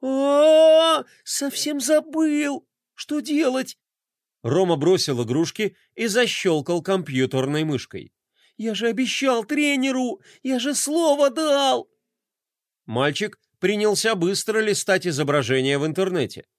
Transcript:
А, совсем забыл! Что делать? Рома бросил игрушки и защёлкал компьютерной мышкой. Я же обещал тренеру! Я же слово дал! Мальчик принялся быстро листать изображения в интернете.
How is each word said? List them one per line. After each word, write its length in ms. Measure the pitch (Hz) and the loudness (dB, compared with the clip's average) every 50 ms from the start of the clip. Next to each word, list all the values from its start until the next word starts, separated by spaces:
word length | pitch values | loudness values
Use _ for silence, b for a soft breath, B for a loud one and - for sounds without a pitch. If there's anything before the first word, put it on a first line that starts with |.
А, 1000 | - 254 269 269 277 277 285 285 302 311 311 311 320 320 311 320 320 330 320 294 254 b b b b | -4 -4 -2 0 0 2 4 4 6 6 8 8 8 8 8 6 6 4 2 0 -2 b b b b
совсем 560 | - - - 285 277 - - - 294 302 285 | -8 -8 -6 -6 -6 -6 -6 -6 -6 -6 -6
забыл! 880 | 254 233 311 302 302 320 269 311 320 311 294 294 302 285 285 - _ _ _ _ _ _ _ | -2 2 0 0 0 0 -2 -2 0 0 0 0 -2 -2 -4 -6 _ _ _ _ _ _ _
Что 260 | - - _ 294 302 | -20 -10 _ -6 -6
делать? 580 | 226 226 302 285 330 269 254 262 262 254 - _ _ _ _ _ _ _ _ _ _ _ _ _ _ | -4 -2 0 0 0 0 0 -2 -4 -6 -10 _ _ _ _ _ _ _ _ _ _ _ _ _ _
Рома 320 | 117 123 175 190 180 170 | 0 2 2 2 2 2
бросил 480 | 147 135 165 185 180 - - 143 120 120 | 2 4 2 2 2 2 -2 -2 -2 -2
игрушки 520 | 110 120 147 165 - - - 214 202 b b b b b | -2 0 -2 -2 -2 -2 -4 -4 -6 b b b b b
и 120 | - 220 | -6 -4
защёлкал 760 | 233 190 233 247 226 - - - 196 165 156 139 - 175 175 | -2 0 0 0 0 -2 -2 -2 0 0 0 0 -2 -4 -4
компьютерной 800 | 156 - 196 190 175 147 139 127 131 127 131 131 131 131 147 151 156 | -2 -2 -2 -2 -2 -2 0 0 0 0 0 0 -2 0 0 -2 -2
мышкой. 500 | 156 147 123 - - - 92 - - _ _ _ _ _ _ _ _ _ | -2 -2 -4 -4 -8 -14 -16 -16 -16 _ _ _ _ _ _ _ _ _
Я 180 | _ 214 226 214 | _ -6 -6 -4
же 120 | - 214 | -2 -2
обещал 560 | 233 226 196 262 226 - - 269 269 254 233 220 | -2 -2 -2 -2 -2 -2 -2 0 0 0 0 -2
тренеру! 760 | - 294 294 294 294 285 277 254 269 262 262 254 247 - - b b b b b | -4 -2 0 0 0 0 0 0 0 0 -2 -2 -4 -6 -8 b b b b b
Я 160 | 254 262 254 | -4 -2 -2
же 160 | 226 277 294 | -2 -2 -2
слово 540 | - - 269 294 339 339 320 285 285 285 277 | -4 -4 -2 0 0 2 2 4 4 2 0
дал! 600 | 240 269 320 302 285 277 277 269 262 247 - _ _ _ _ _ _ _ _ _ _ _ _ _ _ _ _ _ _ _ _ | 2 0 0 0 2 2 2 2 0 0 -4 _ _ _ _ _ _ _ _ _ _ _ _ _ _ _ _ _ _ _ _
Мальчик 540 | - 110 120 131 147 151 - 202 214 - _ _ _ _ _ | -6 -2 0 0 0 0 -2 -6 -8 -8 _ _ _ _ _
принялся 560 | - 185 208 208 208 214 202 190 - 226 226 | -2 -2 0 2 2 0 0 2 0 -2 0
быстро 440 | 196 165 175 196 190 - - 214 220 | 0 0 0 0 -2 -4 -4 -2 -2
листать 480 | 220 214 202 - - - 196 185 180 | 0 0 -2 -2 0 0 0 0 0
изображения 720 | 180 160 131 151 139 143 147 135 107 131 131 131 131 139 | -2 -2 -2 -2 0 0 0 0 2 0 0 2 0 0
в 80 | 143 139 | 0 -2
интернете. 600 | 160 156 180 190 190 180 175 135 101 - - - _ _ | -2 -2 -2 -2 -2 0 -2 -2 -4 -6 -12 -20 _ _